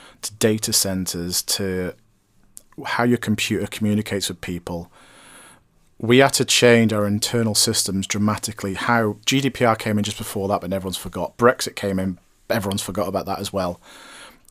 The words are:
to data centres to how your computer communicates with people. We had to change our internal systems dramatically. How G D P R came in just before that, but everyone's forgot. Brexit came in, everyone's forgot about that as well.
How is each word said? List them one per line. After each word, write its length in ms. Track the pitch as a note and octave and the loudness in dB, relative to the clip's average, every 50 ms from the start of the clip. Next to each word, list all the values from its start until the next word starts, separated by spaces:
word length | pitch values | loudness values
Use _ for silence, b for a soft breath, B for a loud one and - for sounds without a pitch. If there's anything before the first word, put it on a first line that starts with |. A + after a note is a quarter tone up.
| b b b b | b b b b
to 120 | - - G#2 | -12 -12 -2
data 360 | - - A2 G#2+ A2 - - | 0 2 2 2 0 -2 -2
centres 680 | G#2+ - - G2 F#2 F#2+ F#2 - - F2 E2+ F2+ F2 - | 0 0 0 0 -2 -4 -4 -4 -4 -6 -4 -4 -4 -4
to 520 | - - - - G2+ F#2+ F#2 F#2 F2+ F2 - - _ _ _ _ _ _ _ _ _ _ _ - - _ _ - C#3 | -4 -4 -4 -4 -2 -2 -2 -2 -4 -4 -8 -10 _ _ _ _ _ _ _ _ _ _ _ -20 -20 _ _ -12 -8
how 180 | - - - A#2+ | -4 -2 0 2
your 140 | B2 A#2+ | 2 2
computer 500 | A2 - A2 G#2+ - - - A2 F2+ G2+ | 2 2 0 0 0 0 -2 -2 -2 -2
communicates 640 | - - - A2 G#2 G#2 G#2+ G#2+ - G2+ G2+ - - | -4 -4 -2 0 0 0 0 0 -2 -4 -4 -4 -4
with 120 | F#2 - | -6 -8
people. 480 | - - F2+ E2+ - - F2+ E2+ E2+ - b b b b b b b b b b b b b b b _ _ _ _ _ _ - | -8 -8 -8 -8 -6 -8 -8 -8 -10 -12 b b b b b b b b b b b b b b b _ _ _ _ _ _ -4
We 180 | - A2 B2 | 2 6 8
had 160 | C3 C#3 C3+ - | 8 8 6 4
to 120 | - B2+ | 2 0
change 460 | - - - B2+ B2 A#2+ A#2 A2+ G#2+ | 0 4 6 8 8 8 8 6 4
our 140 | A2 G#2 G#2 | 2 0 0
internal 500 | G2+ G2+ G#2+ - - - A#2+ A2+ A2 G2+ | 0 0 0 -2 -2 0 0 0 0 2
systems 520 | - - A#2 G#2+ - - - F#2+ G2 F#2+ | 2 2 2 0 0 -2 -2 -2 -4 -4
dramatically. 640 | - - G#2 G#2 G#2 G#2 - - - G#2 - - G2 F#2+ | -4 -2 0 0 0 0 -2 -4 -8 -8 -6 -6 -6 -6
How 440 | - - - A#2+ A#2 A2 G#2 G2+ - - | -4 0 2 2 2 2 0 -2 -4 -2
G 140 | - C3+ C3+ | 0 0 2
D 80 | C#3 C3+ | 0 0
P 140 | A#2+ - B2+ | 0 2 2
R 120 | A#2 A2 | 2 2
came 220 | - - A2+ G#2 | 2 0 0 0
in 60 | G#2 G2+ | 0 0
just 140 | G#2 G2+ | -2 -4
before 300 | - A2 - - G#2 G2 | -6 -8 -8 -4 -4 -2
that, 140 | G2 G2+ G2 | 0 0 -2
but 120 | - F2+ F#2+ | -2 -2 -4
everyone's 240 | F#2+ F2+ F#2+ F2+ | -4 -4 -4 -6
forgot. 400 | - - F2+ - F#2 F2 - - | -8 -8 -10 -6 -6 -6 -6 0
Brexit 380 | - A#2 A#2+ C3 - - - - | 2 4 4 4 2 -2 -8 -6
came 220 | - - G2+ F#2+ | -6 -4 -2 -2
in, 220 | F#2 F#2 F#2+ F2+ - _ _ _ _ _ - | -2 -2 -4 -4 -6 _ _ _ _ _ -4
everyone's 320 | G#2+ A2+ G2 G2+ G2 G2+ | -4 -2 -2 -4 -4 -4
forgot 260 | - - F2+ G2+ - | -6 -6 -4 -4 -4
about 180 | F#2 F#2+ F#2+ - | -2 -2 -4 -4
that 140 | G2 F#2+ - | -4 -6 -6
as 140 | G2+ - - | -6 -6 -4
well. 260 | G2 F2+ F2 F2+ - B B B B B B B B B B B B B - | -4 -4 -4 -6 -8 B B B B B B B B B B B B B -20